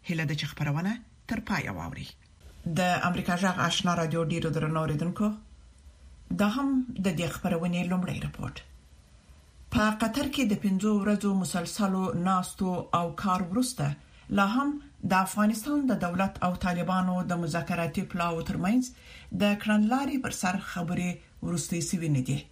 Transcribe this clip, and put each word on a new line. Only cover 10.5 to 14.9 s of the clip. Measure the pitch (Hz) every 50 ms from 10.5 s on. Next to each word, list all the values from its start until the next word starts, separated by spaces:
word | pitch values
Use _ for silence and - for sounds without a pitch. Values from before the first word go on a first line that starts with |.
| 208 - -
پنځو | 202 190 185 208 214 214 202
ورځو | 196 208 208 202 - 202 196 190 180
مسلسلو | 147 - 180 170 175 - - 208 190 190 190 185 180 - 175 175
ناستو | 185 190 185 185 - - - 190 185 180 170 - - - 170
او | 170 170 - - -
کار | 196 185 190 190 165
وروسته | 190 240 254 254 - - 147 143 143 - - - - - - - 202
لا | 202 196 196
هم | 226 262 277 285 294 294 - -